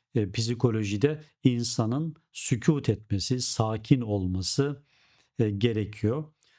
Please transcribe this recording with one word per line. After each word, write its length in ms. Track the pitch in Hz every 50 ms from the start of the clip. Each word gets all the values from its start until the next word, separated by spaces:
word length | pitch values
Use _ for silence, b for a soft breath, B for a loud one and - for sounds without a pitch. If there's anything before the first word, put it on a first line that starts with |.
| b b -
e, 140 | 117 104 95
psikolojide 920 | 98 120 113 117 120 113 - 123 110 110 107 98 101 101 120 147 156 151 B B B B -
insanın 680 | 131 123 120 117 113 - - 113 110 120 143 160 165 - - _ _
sükût 560 | - - - - 127 107 - - 156 143 143 -
etmesi, 520 | 104 - - - 104 95 - - 127 123
sakin 600 | 123 - - - 113 110 110 110 110 - 143 127
olması, 840 | 120 104 104 101 92 90 90 92 92 - - - 139 147 143 - b b b b b b b b b b b -
e, 120 | 113 107
gerekiyor. 720 | 101 98 110 120 110 110 104 104 107 - - 104 123 156 156 156 _ _ b b b